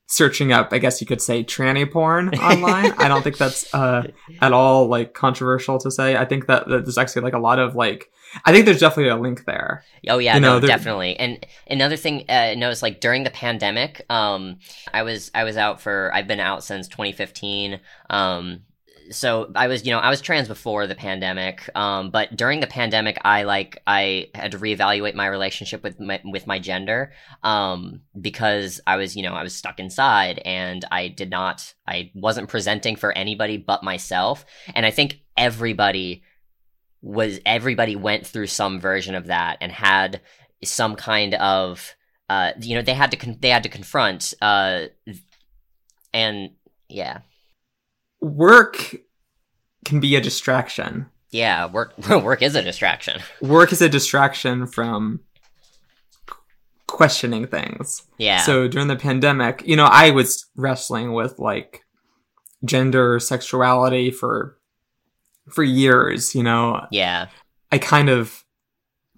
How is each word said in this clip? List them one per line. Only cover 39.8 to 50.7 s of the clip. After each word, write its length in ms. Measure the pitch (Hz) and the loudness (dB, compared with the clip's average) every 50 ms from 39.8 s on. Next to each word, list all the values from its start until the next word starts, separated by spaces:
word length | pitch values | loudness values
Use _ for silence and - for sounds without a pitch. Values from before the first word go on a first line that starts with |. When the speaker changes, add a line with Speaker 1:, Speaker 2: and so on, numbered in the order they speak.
| 104 98 95 98 95 95 98 - _ _ _ _ _ _ _ - - | 4 4 6 6 4 0 -4 -12 _ _ _ _ _ _ _ -14 -10
Speaker 2:
some 320 | - - - 113 107 107 | -8 -4 -4 -4 -4 -4
kind 400 | 104 - 113 110 104 104 98 - | -6 -6 -2 -2 -2 -2 -2 -2
of, 580 | - 98 98 98 95 92 90 87 - - - - _ _ _ _ _ _ | -2 0 0 0 0 0 -4 -8 -12 -16 -20 -20 _ _ _ _ _ _
uh, 260 | - 98 95 90 87 - - | -4 -2 -2 -2 -2 -4 -8
you 160 | 110 117 117 | -8 -6 -6
know, 60 | 120 | -4
they 140 | 113 127 127 | -2 -2 0
had 160 | 139 143 123 | 0 0 0
to 60 | - | 0
con-, 200 | - - 120 110 - | -6 -8 -12 -8 -2
they 100 | - 123 | 2 2
had 100 | 123 120 | 2 2
to 80 | - - | 0 -2
confront, 640 | - 104 95 - - 143 120 101 92 92 - - - - | -12 -12 -14 -6 -2 0 0 0 -2 -4 -8 -10 -6 -2
uh, 440 | 104 104 101 101 95 95 92 87 80 - _ _ - 113 95 90 _ _ _ _ _ _ _ _ _ _ _ _ _ _ _ _ _ _ | 0 2 2 2 2 0 -2 -4 -6 -10 _ _ -20 -18 -18 -18 _ _ _ _ _ _ _ _ _ _ _ _ _ _ _ _ _ _
and 420 | - 113 113 107 104 101 95 92 _ _ _ _ _ _ _ _ | -4 -2 -2 -2 -4 -6 -10 -12 _ _ _ _ _ _ _ _
yeah. 300 | - 98 85 64 - - - _ _ _ _ _ _ _ _ _ _ _ _ _ _ _ _ _ _ - | -12 -10 -10 -10 -10 -14 -18 _ _ _ _ _ _ _ _ _ _ _ _ _ _ _ _ _ _ -10
Speaker 1:
Work 760 | - 151 147 143 165 190 233 240 214 - - - - - - - _ _ _ _ _ _ _ _ _ _ _ _ _ _ _ _ - | -8 -6 0 4 8 8 10 8 8 4 -2 -12 -12 -12 -14 -18 _ _ _ _ _ _ _ _ _ _ _ _ _ _ _ _ -6
can 160 | - 147 147 | -2 0 0
be 160 | 143 143 139 | 2 4 4
a 60 | 135 | 2
distraction. 840 | 117 123 - - - - 131 127 123 - | 2 0 -6 -4 -2 0 0 0 -2 -4